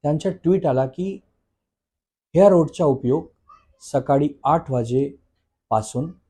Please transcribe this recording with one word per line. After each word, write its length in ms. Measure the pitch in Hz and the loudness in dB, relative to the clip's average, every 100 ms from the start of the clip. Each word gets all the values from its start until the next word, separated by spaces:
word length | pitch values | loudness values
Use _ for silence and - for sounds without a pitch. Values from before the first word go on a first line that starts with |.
त्यांचा 280 | 143 151 196 | -2 -2 -4
ट्विट 360 | 180 165 190 165 | -2 0 2 2
आला 200 | 131 131 | 0 -2
की 340 | 151 185 190 _ _ _ _ _ _ _ _ _ _ _ | -4 -8 -8 _ _ _ _ _ _ _ _ _ _ _
ह्या 140 | 160 202 | 4 6
रोडचा 360 | 180 151 - | 6 2 0
उपयोग 420 | 156 135 120 147 - _ _ - _ _ - | 0 0 -2 -2 -4 _ _ -20 _ _ -6
सकाळी 360 | 139 131 139 143 139 | -6 0 0 0 -2
आठ 260 | 135 165 131 | 0 0 0
वाजेपासून 1400 | 127 113 127 139 - _ _ _ _ _ 110 107 123 160 185 _ | -4 -2 -2 -2 -8 _ _ _ _ _ -4 -2 -8 -8 -12 _